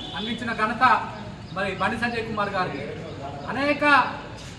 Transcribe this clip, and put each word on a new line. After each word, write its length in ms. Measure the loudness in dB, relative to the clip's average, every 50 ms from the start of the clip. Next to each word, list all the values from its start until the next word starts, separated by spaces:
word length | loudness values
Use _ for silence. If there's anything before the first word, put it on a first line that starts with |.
| -8 -8 -6 -4
అందించిన 340 | -4 -4 -4 -2 -2 -2 0 2
ఘనత 240 | 2 0 4 6 6 6 6 6 4 -2 -6 -8 -10 -10 -10 -12 -12 -8 -4
మరి 140 | -2 -2 -2 0 0
బండి 160 | 0 0 0 0
సంజయ్ 240 | -2 0 0 -2 -2 -2
కుమార్ 220 | 0 0 0 0 0
గారికి. 260 | 0 0 0 -2 -4 -6 -6 -8 -8 -8 -10 -10 -8 -8 -8 -8 -8 -6 -6
అనేక 320 | -2 0 2 2 2 4 6 6 6 6 6 4 0 -6 -10 -12 -12 -12 -12 -12 -12